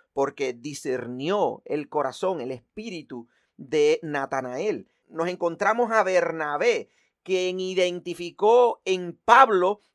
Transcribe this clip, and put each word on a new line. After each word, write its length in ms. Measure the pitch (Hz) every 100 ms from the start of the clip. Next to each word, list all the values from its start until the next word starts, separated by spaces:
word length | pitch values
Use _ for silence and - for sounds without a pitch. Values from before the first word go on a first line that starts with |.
| _
Porque 400 | 139 139 - 131
discernió 1080 | 120 151 139 131 127 117 127 151 202 147 -
el 240 | - 147 143
corazón, 540 | 147 131 - 190 170
el 100 | 123
espíritu 800 | 127 _ - 226 175 - 123 117 _ _ -
de 440 | 135 156 147 160
Natanael. 840 | 156 147 135 135 127 131 208 127 - _ _
Nos 220 | 160 175
encontramos 600 | 180 170 160 202 233 226
a 120 | 220
Bernabé, 840 | 190 180 165 160 151 147 233 170 - _ _ _
quien 380 | - 185 185 185
identificó 1200 | 185 185 180 175 175 170 175 - 208 240 240 - 190
en 280 | 185 175
Pablo 680 | - - 247 262 185 185 208 _